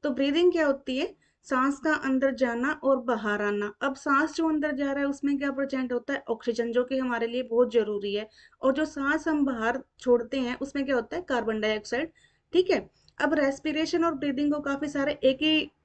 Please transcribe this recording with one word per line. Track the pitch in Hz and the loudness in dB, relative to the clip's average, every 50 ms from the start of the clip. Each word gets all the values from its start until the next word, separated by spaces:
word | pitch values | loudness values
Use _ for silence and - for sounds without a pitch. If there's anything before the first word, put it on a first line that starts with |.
| - | -2
तो | 294 | -4
ब्रीदिंग | 254 - 277 285 285 330 349 359 | -2 0 0 2 2 4 4 4
क्या | 339 330 311 | 4 4 2
होती | 285 269 269 - - 254 262 | 2 2 0 -2 -6 -4 -4
है? | 311 453 - _ _ _ _ _ _ | -4 -4 -6 _ _ _ _ _ _
सांस | - 277 254 254 277 277 - - | -2 0 2 2 2 0 0 0
का | 311 302 | 0 0
अंदर | 285 - 262 262 262 269 269 262 | 0 0 0 0 2 2 0 2
जाना | 226 262 240 233 233 247 285 302 294 - | 2 0 0 0 -2 -2 -2 -2 0 2
और | 269 269 254 | 2 2 2
बाहर | 233 240 240 220 202 214 208 208 | 2 -2 -2 0 0 -2 -2 0
आना। | 208 202 202 202 208 208 - _ | 0 -2 -2 -2 -4 -6 -6 _
अब | - 277 269 | -4 -4 -4
सांस | - - 302 277 269 302 311 - | -4 -2 2 2 2 2 0 -2
जो | - 330 320 | -2 0 0
अंदर | 311 302 277 302 | 0 0 0 -2
जा | 285 262 285 277 | -2 -2 -2 -2
रहा | 277 285 277 | 0 0 0
है | 277 | -2
उसमें | 277 - - 285 285 269 | -2 -2 -2 -2 0 0
क्या | 285 277 | -2 -4
प्रेजेंट | 269 262 277 277 277 262 262 240 247 | -2 -2 -2 -2 -2 -4 -2 -2 -2
होता | 240 240 - 277 | -4 -4 -4 -6
है? | 269 - - | -6 -4 -6
ऑक्सीजन, | 233 226 - 247 226 226 233 240 | -6 -4 -2 -4 -2 -2 -2 0
जो | 226 247 247 | 0 0 0
कि | 247 269 262 | 0 -2 -2
हमारे | 262 254 240 226 233 226 | -2 -2 -2 -2 -2 -2
लिए | 233 247 254 | -2 -4 -4
बहुत | 226 226 233 247 220 214 | 0 2 2 2 4 4
जरूरी | 233 214 208 214 202 196 202 202 | 2 2 2 -2 -4 -4 -4 -4
है। | 202 214 - _ - - - _ _ | -4 -6 -8 _ -20 -20 -20 _ _
और | - 262 262 | 0 0 2
जो | 277 311 | 2 0
सांस | 302 - 285 277 277 302 320 302 330 | -2 -2 -4 -2 0 0 0 0 0
हम | 311 294 285 | 0 2 0
बाहर | 269 254 233 220 226 240 262 - _ _ _ | 0 0 0 0 -2 -2 -2 -6 _ _ _
छोड़ते | - 254 240 240 240 240 - 269 | 2 2 2 2 2 -2 -4 -2
हैं | 254 240 254 - | -2 -2 -4 -4
उसमें | - 277 - 285 269 | -6 -6 -4 -4 -2
क्या | 262 277 | 0 0
होता | 240 226 - - 339 | 0 0 -2 -6 -8
है? | |
कार्बन | 359 - 269 247 226 220 220 220 | -4 -2 -2 -2 0 -2 -2 0
डाइऑक्साइड। | 214 214 214 214 214 - - 247 320 320 _ _ _ _ _ _ _ _ - | 0 0 0 -2 -4 -4 -4 -4 -4 -6 _ _ _ _ _ _ _ _ 2
ठीक | 339 370 370 | 2 4 4
है, | 349 226 - - _ _ _ _ _ - | 2 0 0 -6 _ _ _ _ _ -2
अब | - 277 311 | 0 0 2
रेस्पिरेशन | 302 285 269 277 277 _ 311 294 311 320 320 - 349 330 | 2 2 0 0 -2 _ -4 -2 -2 -2 0 0 0 0
और | 330 320 | 0 0
ब्रीदिंग | 262 302 285 285 254 294 294 294 | -2 -4 -4 -2 0 0 0 0
को | 294 | 0
काफी | 294 285 277 277 294 294 | -2 -4 -4 -4 -4 -4
सारे | - 285 277 294 294 - - | -2 -2 0 0 -2 2 2
एक | 262 269 262 | 2 2 4
ही | 302 311 311 311 294 294 _ _ | 2 2 2 2 0 -2 _ _